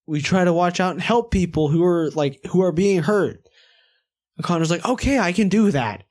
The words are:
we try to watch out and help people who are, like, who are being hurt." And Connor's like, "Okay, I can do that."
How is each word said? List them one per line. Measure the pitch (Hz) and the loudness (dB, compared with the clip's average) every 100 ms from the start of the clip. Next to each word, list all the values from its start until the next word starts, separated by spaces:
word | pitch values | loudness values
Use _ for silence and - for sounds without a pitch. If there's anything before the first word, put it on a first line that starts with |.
| - | -8
we | 147 | -6
try | - 185 | -2 0
to | 180 | 2
watch | 170 175 175 | 2 0 0
out | 185 | -4
and | 165 | -4
help | 180 233 226 | -2 -2 0
people | 190 170 156 151 | -2 -2 0 0
who | 165 | 2
are, | 180 170 156 | 2 2 -2
like, | - 143 - - | -2 -4 -4 -2
who | 180 | 0
are | 185 | 2
being | 160 202 190 | 2 0 0
hurt." | 151 208 143 - _ _ _ _ _ _ _ _ _ - | 0 0 0 -4 _ _ _ _ _ _ _ _ _ -10
And | 160 | -4
Connor's | 170 165 | -2 0
like, | 170 - | -2 -2
"Okay, | 254 - 277 | -2 0 0
I | 180 | 0
can | 180 196 | 0 2
do | 202 208 | 2 2
that." | 139 113 98 - | 2 -2 -6 -6